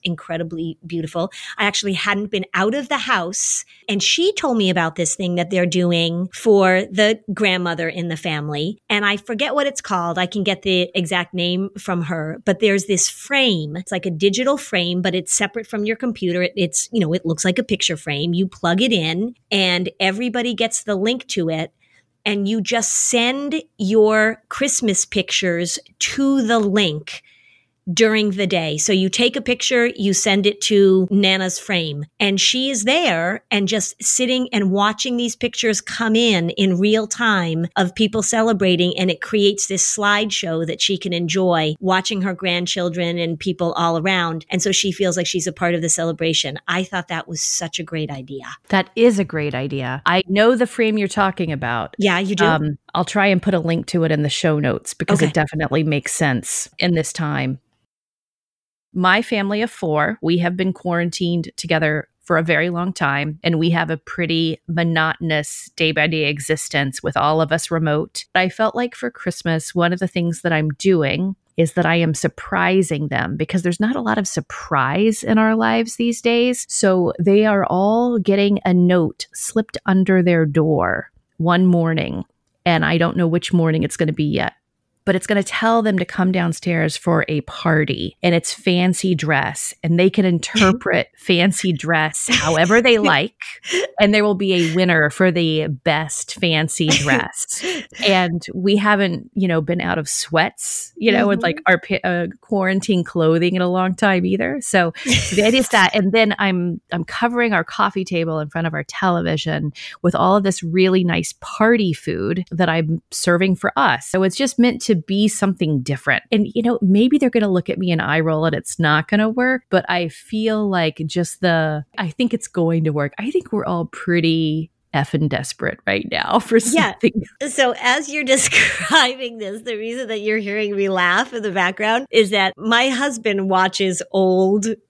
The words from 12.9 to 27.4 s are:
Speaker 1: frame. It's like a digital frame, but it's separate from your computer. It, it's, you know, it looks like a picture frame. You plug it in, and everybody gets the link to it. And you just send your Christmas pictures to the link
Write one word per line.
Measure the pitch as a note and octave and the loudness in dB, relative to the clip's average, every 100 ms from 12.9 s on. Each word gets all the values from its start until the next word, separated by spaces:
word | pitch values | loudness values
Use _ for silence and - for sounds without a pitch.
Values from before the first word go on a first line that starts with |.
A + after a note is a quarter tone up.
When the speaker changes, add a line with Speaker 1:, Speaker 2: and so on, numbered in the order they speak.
| F#3 - | -2 -2
Speaker 1:
frame. | - - C#4 B3+ F3 D3 E3 | -4 -2 0 2 0 -4 -8
It's | - | -6
like | F#3 F#3 | -6 -4
a | |
digital | D#3+ G3 G3+ C4 C#4+ | 0 0 2 0 0
frame, | - F#3+ F3 F3+ | -2 -2 -2 -2
but | F#3 | -2
it's | F#3 F3+ | -2 -2
separate | - G3+ A#3 A3 | -2 -2 -6 -8
from | G#3+ G#3 | -6 -4
your | A3 | -4
computer. | B3 A3 F3+ F3+ | -4 -4 -2 -2
It, | F3 G3 | -2 -2
it's, | F3 - - | -2 -2 -4
you | A#3 | -2
know, | D#3+ | 0
it | F3+ | -2
looks | E3 D#3 F#3 | -2 -2 -2
like | F3+ | -2
a | |
picture | E3+ G3+ - D#3 | -2 -2 -2 -4
frame. | E3 C#3+ E3+ | -6 -4 -2
You | F3 G3 | 0 -2
plug | - E3+ F#3 | -2 0 2
it | B3 | 2
in, | G3+ D#3+ E3+ A#3 - - | 0 -2 -4 -6 -8 -4
and | G3+ F#3 F3+ F3+ - | 0 0 0 -4 -2
everybody | F#3+ G3 B3 A#3+ A#3+ G#3+ | -2 -2 -4 -4 -4 -2
gets | A3+ - G#3 | -4 -4 -4
the | G3 | -2
link | G#3 B3+ - | -2 -4 -6
to | G3 E3 | -4 -2
it. | D#3+ E3 _ _ _ _ _ | -4 -6 _ _ _ _ _
And | G#3 G3+ G3 | -4 -2 -2
you | A3 | -2
just | F#3 A#3 A3+ - - | -2 -2 -2 -2 0
send | A#3+ A#3+ C4+ C#4+ D#4 - - | 0 0 -2 -4 -6 -8 -6
your | F#3+ A3 G#3+ G#3+ A3 A3+ - | 0 4 4 4 0 -2 -10
Christmas | - C#4 - A3 F#3 - | -4 -2 0 0 0 -2
pictures | G3+ F3+ - F#3 E3+ F3 - - - | -2 -2 -2 -2 -2 -4 -6 -10 -8
to | - - C#4 C#4 | -6 0 2 2
the | A3 A#3 | 2 2
link | G3+ G#3 F3+ D3+ - - _ _ | 2 2 0 -2 -10 -18 _ _